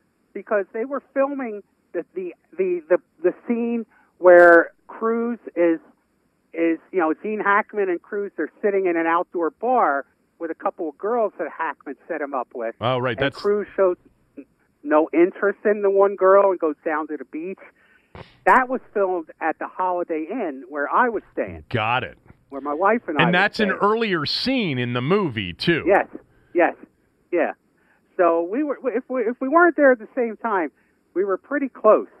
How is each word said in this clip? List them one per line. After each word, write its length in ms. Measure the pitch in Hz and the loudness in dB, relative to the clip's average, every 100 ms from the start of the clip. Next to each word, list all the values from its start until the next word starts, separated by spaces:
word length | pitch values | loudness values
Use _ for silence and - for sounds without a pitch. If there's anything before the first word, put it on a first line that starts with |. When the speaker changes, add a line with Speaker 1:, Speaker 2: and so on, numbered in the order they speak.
| _ _ _ | _ _ _
Speaker 1:
because 320 | 202 - 214 190 | -14 -4 -4 -4
they 120 | 226 | -8
were 160 | 269 277 - | -6 -8 -6
filming 500 | 269 269 269 240 208 - _ _ | -2 -2 -4 -10 -12 -16 _ _
the, 120 | 175 - | -10 -8
the, 220 | 185 175 - _ 160 | -10 -10 -12 _ -4
the, 240 | 185 175 156 | -2 -2 0
the, 80 | 175 _ _ | -2 _ _
the 100 | 175 - - | -2 -2 -4
scene 380 | 233 233 233 - _ _ - | -4 -2 -4 -6 _ _ 2
where 520 | 180 175 175 170 - _ - | 8 10 10 8 6 _ -20
Cruise 520 | - 226 233 233 226 - | -6 -4 -2 -4 -8 -8
is, 240 | 165 170 165 _ _ _ _ _ _ _ | 0 0 0 _ _ _ _ _ _ _
is, 240 | 165 165 160 _ | -4 -2 -4 _
you 80 | 185 | -2
know, 140 | 160 156 | -2 -2
Gene 160 | 208 214 | -6 -4
Hackman 500 | 196 202 - 208 190 | 0 0 0 -4 -4
and 100 | 170 | -4
Cruise 300 | - 208 202 - | -6 -8 -8 -8
are 120 | 147 _ | -8 _
sitting 240 | 208 196 | -2 0
in 100 | 180 | 0
an 120 | 170 165 | 0 0
outdoor 420 | 170 - 175 160 | 0 -2 -4 -4
bar 560 | - 233 247 170 139 - _ _ - | -4 0 2 2 0 -6 _ _ -12
with 140 | 165 | -12
a 40 | |
couple 320 | - 196 - 156 | -8 -8 -6 -10
of 80 | - | -8
girls 360 | 202 240 208 - | -4 -2 -4 -6
that 80 | 151 | -10
Hackman 460 | - 160 135 147 131 - | -8 -10 -10 -14 -14 -10
set 140 | 156 | -8
him 120 | 143 | -6
up 140 | 135 - | -6 -8
with. 220 | 127 113 - | -8 -10 -6
Speaker 2:
Oh, 180 | 117 127 | -4 -2
right, 180 | 127 113 | -2 -2
Speaker 1:
And 80 | |
Speaker 2:
that's 120 | 135 - | -4 -4
Speaker 1:
Cruise 260 | 208 208 185 | -2 -2 -2
shows 200 | - 190 180 _ _ _ - - _ _ _ | 0 0 0 _ _ _ -20 -20 _ _ _
no 260 | 147 151 160 | 0 0 2
interest 460 | 160 185 - 202 - | 2 2 0 -4 -2
in 160 | 214 208 | -2 0
the 80 | 196 | 2
one 260 | 196 202 | 4 2
girl 360 | 190 185 196 196 | 4 6 6 6
and 80 | 175 | 2
goes 160 | 156 147 | -2 -4
down 220 | 165 156 156 | -4 -4 -4
to 100 | 147 | -10
the 80 | |
beach. 320 | 127 156 180 190 - _ _ _ _ - - _ | -10 -12 -10 -14 -18 _ _ _ _ -20 -20 _
That 240 | 185 226 254 | 2 4 2
was 120 | 247 - | -6 -6
filmed 380 | 208 190 180 160 - | -2 -2 -2 -8 -6
at 160 | 160 - | -6 -6
the 80 | 147 | -8
Holiday 600 | - 185 175 170 156 160 | -4 -2 -2 -4 -6 -6
Inn 340 | 254 175 135 - | -8 -8 -10 -10
where 180 | 147 139 | -6 -2
I 200 | 180 247 | 0 0
was 140 | 202 - | -2 -8
staying. 300 | - 104 82 - | -8 -8 -10 -6
Speaker 2:
Got 340 | 113 110 123 | -4 -2 -2
it. 140 | 87 - - - _ | -4 -12 -20 -20 _
Speaker 1:
Where 120 | 139 | -12
my 120 | 143 | -8
wife 280 | 151 196 240 - | 0 0 0 -2
and 100 | 147 | 0
I 60 | |
Speaker 2:
And 60 | 170 | 2
Speaker 1:
were 100 | 180 | 2
Speaker 2:
that's 200 | 208 - | 0 0
an 100 | 202 | -2
Speaker 1:
staying. 100 | 170 | 0
Speaker 2:
earlier 440 | 202 226 220 170 | 0 0 0 -2
scene 520 | 139 - 254 269 180 127 | -4 -4 -2 -2 0 -2
in 160 | 120 | -2
the 80 | 123 | -2
movie, 500 | 131 208 165 110 90 | 0 0 0 -4 -8
too. 300 | - 170 147 92 | -4 -2 0 2
Speaker 1:
Yes, 200 | 185 - - _ _ _ | 2 0 -10 _ _ _
yes, 220 | 339 135 - - _ _ _ _ | 0 0 0 -16 _ _ _ _
yeah. 200 | 175 113 - _ _ _ _ _ - | -4 -2 -6 _ _ _ _ _ 0
So 260 | 170 170 | 2 2
we 200 | 175 247 | -2 -4
were, 140 | 294 226 | -6 -6
if 180 | 240 226 - | -6 -6 -6
we, 140 | 254 | -4
if 120 | 214 247 | -4 -4
we 80 | 269 | 0
weren't 260 | 330 349 | 4 4
there 160 | 294 269 | 4 2
at 80 | 226 | 2
the 80 | 214 | -2
same 220 | 269 233 208 | -6 -6 -6
time, 340 | 233 190 151 _ _ _ _ | -4 -2 -4 _ _ _ _
we 120 | 175 | -4
were 120 | 196 185 | -2 -4
pretty 300 | - 285 269 | -4 -6 -6
close. 380 | - 214 156 98 | 0 4 4 2